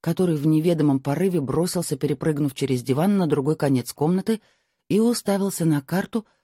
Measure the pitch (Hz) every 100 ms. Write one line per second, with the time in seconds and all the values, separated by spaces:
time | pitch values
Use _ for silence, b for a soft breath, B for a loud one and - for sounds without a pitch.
0 | - 165 180 156 147 156 165 170 151 135
1 | 135 143 190 175 131 131 175 180 170 147
2 | 147 147 160 151 147 - 139 127 117 131
3 | 185 202 170 147 135 156 147 131 117 -
4 | 147 185 180 220 _ _ _ _ _ 196
5 | 226 233 - 196 196 - 160 147 139 175
6 | 202 226 214 _